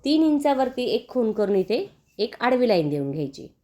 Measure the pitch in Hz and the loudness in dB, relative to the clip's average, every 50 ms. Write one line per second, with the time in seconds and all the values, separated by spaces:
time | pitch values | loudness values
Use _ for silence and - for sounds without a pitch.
0 | _ 277 302 311 320 311 302 285 285 294 277 254 262 254 262 - 254 226 214 233 | _ 2 2 4 4 4 2 2 2 2 2 2 0 -2 -2 -4 -4 -2 -2 -2
1 | - - - 254 233 220 208 220 208 190 202 190 185 - 214 285 392 - _ _ | -4 -4 -2 -2 0 0 0 0 0 2 2 0 0 0 -2 -4 -4 -6 _ _
2 | _ _ _ - 208 240 - - 233 247 254 247 247 233 208 175 156 147 147 143 | _ _ _ -6 -6 -6 -4 -4 0 0 2 2 2 4 2 2 2 0 -2 -2
3 | 139 139 139 160 147 135 - - - - _ _ | -4 -4 -4 -4 -6 -6 -8 -12 -18 -18 _ _